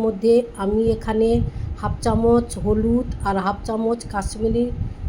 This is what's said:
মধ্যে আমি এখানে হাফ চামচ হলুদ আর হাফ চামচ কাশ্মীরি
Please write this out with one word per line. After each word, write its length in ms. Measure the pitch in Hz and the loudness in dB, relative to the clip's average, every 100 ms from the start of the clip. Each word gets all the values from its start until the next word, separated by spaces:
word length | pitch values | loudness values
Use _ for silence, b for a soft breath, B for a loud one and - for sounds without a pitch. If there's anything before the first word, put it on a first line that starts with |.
মধ্যে 300 | 220 196 226 240 240 - | 0 0 4 4 2 -4
আমি 200 | 196 214 226 | 0 2 2
এখানে 340 | 220 226 220 226 240 - B B - | 0 0 2 2 2 0 B B -4
হাফ 140 | 208 - | -4 -2
চামচ 440 | 233 240 233 240 233 196 | 0 2 4 4 2 -4
হলুদ 440 | 202 214 226 240 254 - 202 | 0 2 2 2 0 -4 -2
আর 80 | 196 | 0
হাফ 140 | 185 202 - | -2 -4 -4
চামচ 340 | 320 226 233 - | -2 -2 -2 -4
কাশ্মীরি 540 | 202 190 208 226 226 247 - - B | -6 -6 -2 0 0 -2 -4 -8 B